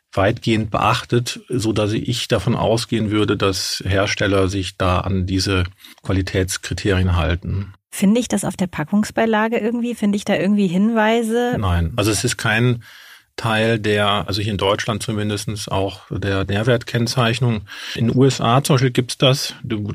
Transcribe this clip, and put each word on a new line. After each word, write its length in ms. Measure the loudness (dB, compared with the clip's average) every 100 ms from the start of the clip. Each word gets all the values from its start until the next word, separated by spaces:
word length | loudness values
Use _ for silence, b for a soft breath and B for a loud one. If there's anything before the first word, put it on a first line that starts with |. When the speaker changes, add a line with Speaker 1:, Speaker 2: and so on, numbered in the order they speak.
| _
Speaker 1:
weitgehend 560 | 0 2 2 0 0 0
beachtet, 680 | 0 0 0 0 -2 -2 -8 -6
so 240 | -4 0
dass 180 | 0 0
ich 360 | -2 -2 -4 0
davon 280 | 0 2 0
ausgehen 540 | 2 0 0 -2 0
würde, 260 | 0 2 2
dass 460 | 0 0 -4 -6 0
Hersteller 640 | 2 2 0 2 2 2
sich 300 | 0 -6 -2
da 220 | 0 0
an 260 | 0 -2 0
diese 380 | 0 0 0 -2 -6 B B
Qualitätskriterien 1120 | -2 -2 0 0 0 -4 -6 -4 0 2 2
halten. 600 | 2 2 0 -2 -4 -6 -12 _
Speaker 2:
Finde 280 | 0 2 2
ich 80 | 2
das 200 | -2 -2
auf 100 | -4
der 120 | -4
Packungsbeilage 880 | -4 -2 0 0 0 0 2 0 0
irgendwie? 360 | -2 -2 -4
Finde 220 | -2 0 0
ich 80 |
da 100 | 0
irgendwie 320 | 0 2 2 2
Hinweise? 920 | 2 2 2 2 2 0 0 0 0
Speaker 1:
Nein, 340 | 0 0 0 0
also 140 | 0
es 140 | 0
ist 140 | -2 -2
kein 440 | 0 2 2 0 B B B B B -6
Teil 420 | -2 0 2 0
der, 460 | 2 2 2 0 -2
also 140 | -4
hier 120 | -2
in 60 | -2
Deutschland 440 | 0 -2 -2 -4
zumindest 680 | -4 -4 -2 -4 -4 -8 -4
auch 300 | -2 -4 -6 -10
der 360 | -6 -2 -2
Nährwertkennzeichnung. 1200 | -2 0 2 0 0 -2 -2 2 0 2 0 -2 -6 B B
In 140 | -2 0
den 80 | 4
U 80 |
S 160 | 4 2
A 240 | 2 2
zum 100 | 4
Beispiel 160 | 2 2
gibt's 280 | 0 -2 2
das. 360 | 2 2 -2 -10
Da 140 | -6 -4 -4